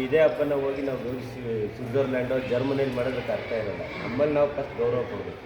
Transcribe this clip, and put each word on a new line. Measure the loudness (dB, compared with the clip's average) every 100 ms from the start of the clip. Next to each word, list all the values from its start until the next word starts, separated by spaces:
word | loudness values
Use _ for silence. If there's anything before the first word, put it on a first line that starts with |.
| 2
ಇದೇ | 6 6
ಹಬ್ಬನ | 4 2 2
ಹೋಗಿ | 0 0 -2
ನಾವು | -2 -4 -6 -6
ಸ್ವಿ-, | -8 -4 -2 -4 -4
ಸ್ವಿಟ್ಜರ್ಲ್ಯಾಂಡು, | -2 0 2 0 0 0 0
ಜರ್ಮನಿಯಲ್ಲಿ | 0 2 2 0 0
ಮಾಡೋದಕ್ಕೆ | -2 -2 -2 -2
ಅರ್ಥ | -2 -2
ಇರಲ್ಲ. | -2 -4 -6 -6
ನಮ್ಮಲ್ಲಿ | -4 2 2 4
ನಾವು | 2 0
ಫಸ್ಟ್ | -6 0
ಗೌರವ | 0 2 -2
ಕೊಡಬೇಕು. | -6 -8 -10